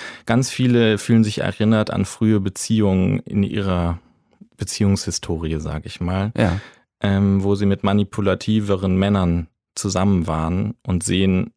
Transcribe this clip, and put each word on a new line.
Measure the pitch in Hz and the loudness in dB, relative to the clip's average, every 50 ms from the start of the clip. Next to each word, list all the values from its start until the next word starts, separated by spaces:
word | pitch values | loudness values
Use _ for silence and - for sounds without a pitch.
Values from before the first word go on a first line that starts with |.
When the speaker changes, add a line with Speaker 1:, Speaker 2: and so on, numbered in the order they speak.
| - - - - - | -14 -16 -18 -14 -4
Speaker 1:
ganz | - 113 123 131 - | 0 0 0 0 -2
viele | - - 127 123 120 120 117 110 107 101 | -2 0 0 2 4 4 4 4 2 0
fühlen | - - 117 113 110 | 2 2 4 4 4
sich | 107 - - | 4 0 -2
erinnert | - 95 101 - 107 107 113 107 107 - | -4 -4 -2 0 2 2 2 2 0 0
an | - 95 98 | -2 -2 -4
frühe | - - - 113 107 110 104 | -4 -2 -2 0 2 2 2
Beziehungen | 95 98 95 - - - 117 110 104 98 95 92 92 95 101 98 | 0 -2 -6 -6 -4 -2 0 2 2 4 4 2 2 2 0 -2
in | - - - 104 98 | -4 -4 -2 -2 -2
ihrer | - - 104 98 95 92 87 85 87 85 85 - _ _ _ _ _ _ _ - _ _ _ | 0 -2 -4 -2 0 0 0 0 0 -2 -4 -8 _ _ _ _ _ _ _ -20 _ _ _
Beziehungshistorie, | 101 - - - 107 98 98 95 - - 82 - - - 87 78 82 78 80 76 | -10 -10 -2 0 2 2 2 2 0 -4 -6 -6 -6 -6 -6 -4 -4 -4 -4 -4
sag | 76 76 73 78 78 | -4 -6 -6 -8 -10
ich | - - - | -12 -10 -8
mal, | 87 87 92 95 98 110 - | -6 -4 -2 -2 -4 -4 -2
Speaker 2:
Ja. | - 117 92 85 98 - - - _ _ _ _ _ | 0 0 0 0 -4 -8 -12 -20 _ _ _ _ _
Speaker 1:
ähm, | - 101 98 98 101 98 98 98 95 | -2 0 2 2 2 2 2 2 2
wo | 101 101 | 0 0
sie | 98 104 | 2 2
mit | 98 98 - - | 0 0 2 2
manipulativeren | 101 98 104 101 - - - 101 98 92 - - - 107 110 104 98 101 92 95 95 92 | 2 2 2 0 0 -4 -2 0 0 0 0 0 0 0 0 0 0 -2 0 0 0 2
Männern | 95 98 101 104 98 92 87 85 85 82 - _ _ _ _ _ | 2 2 2 2 2 2 2 0 0 -2 -6 _ _ _ _ _
zusammen | - - 101 85 90 95 101 98 90 80 | -8 -6 -4 -2 0 2 2 2 2 0
waren | 82 78 80 80 82 90 92 107 104 - - _ | -2 -2 -2 -2 -2 -2 -2 -4 -6 -8 -8 _
und | - 92 87 - | -4 -4 -4 -2
sehen | - 90 92 95 95 92 92 - - - | -2 0 2 2 2 2 0 -2 -4 -8